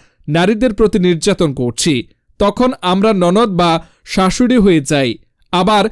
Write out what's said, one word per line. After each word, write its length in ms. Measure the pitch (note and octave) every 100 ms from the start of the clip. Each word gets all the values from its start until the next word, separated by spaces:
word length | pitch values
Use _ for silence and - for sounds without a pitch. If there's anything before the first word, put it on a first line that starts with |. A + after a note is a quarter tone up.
| _ _ -
নারীদের 460 | D#3+ F3+ A3 B3+
প্রতি 240 | G3+ G#3+ G#3
নির্যাতন 560 | F3+ E3 G3+ F#3 D#3+
করছি, 540 | C3 A#2+ - F3 B2 - _ _ -
তখন 340 | G3+ G3+ B3 C4+
আমরা 300 | F3+ F#3+ A3
ননদ 360 | F#3+ F3 F#3+ A#3
বা 380 | F3 F3 D#3+ - _
শাশুড়ি 520 | - - F#3 - B3 B3+
হয়ে 240 | G3 D#3+
যাই। 380 | C3+ C#3+ B2+ - _ _ _
আবার 320 | F3 F#3 G#3 G#3+